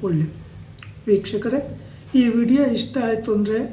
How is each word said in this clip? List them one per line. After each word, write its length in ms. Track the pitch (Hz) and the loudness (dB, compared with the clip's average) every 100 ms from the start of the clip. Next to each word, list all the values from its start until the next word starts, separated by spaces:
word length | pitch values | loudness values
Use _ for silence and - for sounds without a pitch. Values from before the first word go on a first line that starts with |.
| 202 | 0
ಒಳ್ಳೆಯದು. 280 | 160 156 - - - - - - - - | 0 0 -6 -18 -18 -20 -18 -18 -12 2
ವೀಕ್ಷಕರೇ, 520 | 202 - 208 240 269 - - - - - 269 | 2 2 -4 -2 -2 -4 -12 -16 -20 0 2
ಈ 40 | 240 226 | 4 4
ವಿಡಿಯೋ 260 | 233 262 269 220 | 4 4 4 2
ಇಷ್ಟ 180 | - 269 226 | -2 -4 -2
ಆಯಿತು 220 | 220 226 208 | -2 0 0
ಅಂದರೆ 220 | 208 220 262 | 0 -2 -4